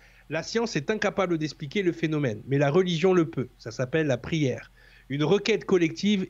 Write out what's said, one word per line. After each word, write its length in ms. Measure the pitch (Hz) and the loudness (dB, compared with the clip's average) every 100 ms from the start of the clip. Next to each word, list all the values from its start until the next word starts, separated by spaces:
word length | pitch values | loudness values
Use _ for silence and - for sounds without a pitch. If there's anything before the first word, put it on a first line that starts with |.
| - - - | -20 -20 -8
la 140 | 151 | -8
science 340 | 165 226 226 - | -4 -2 -2 -2
est 140 | 139 | -2
incapable 480 | 214 208 - 185 165 | -2 -2 0 0 0
d'expliquer 440 | 156 - 147 208 | -4 -8 -6 -2
le 100 | 185 | 0
phénomène, 500 | 160 160 151 139 104 117 | 0 -2 0 0 -2 -2
mais 100 | 139 | 2
la 120 | 143 | 4
religion 440 | 165 185 165 185 | 4 2 2 4
le 160 | 185 165 | 4 2
peut. 180 | - 120 - | -2 -6 -10
Ça 120 | 120 | -12
s'appelle 380 | - 127 160 156 | -6 -2 0 0
la 100 | 123 | -2
prière. 520 | - 165 139 117 - - - - - | -2 -2 0 -2 -8 -20 -20 -20 -8
Une 160 | 143 | -2
requête 400 | 151 202 202 208 | 2 2 2 -2
collective 600 | - 190 165 165 196 208 185 | 2 2 2 0 0 0 0